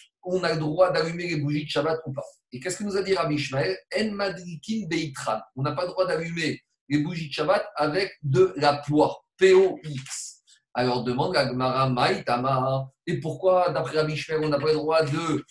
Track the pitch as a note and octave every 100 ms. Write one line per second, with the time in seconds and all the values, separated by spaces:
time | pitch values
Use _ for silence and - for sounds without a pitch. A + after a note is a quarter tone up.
0 | - _ F3+ F3+ E3+ D#3+ D3+ E3+ F3+ E3
1 | E3 F3 F3 D3+ D3 D3 D3 - D#3 D#3+
2 | D#3 C3 - _ _ B2 F3+ - G#3 F#3+
3 | F#3 F#3 D3+ D3 C3+ C3+ F#3 F#3+ - F#3
4 | G#3+ G3+ G3 F3 F3 D#3 - A3 E3 E3
5 | D3 - C#3 A2 - C3 D3 D3 F3+ F#3
6 | F3+ D#3+ E3+ E3 D3 - _ _ - D3
7 | D#3+ E3 D3 D3+ E3+ G#3 - D3+ D3+ F3+
8 | F#3+ - C#3+ F3 F#3 C#3+ C#3+ C#3+ C#3+ D3+
9 | C3 - _ - F#3+ F#3 F#3+ - D#3 C3+
10 | - - - - _ _ _ A#2+ B2+ A#2+
11 | A#2 B2 F#3 D3+ B2+ B2+ B2+ C3 C3 B2
12 | D#3+ G3+ - B2 C3+ C3 C3+ C3+ - _
13 | F3 D3 D#3 - F#3 F#3 E3+ C#3+ C3+ D#3
14 | D3+ D3+ - D#3 D#3 C#3 D#3 D3+ D3+ D#3+
15 | C#3+ E3 E3 C3+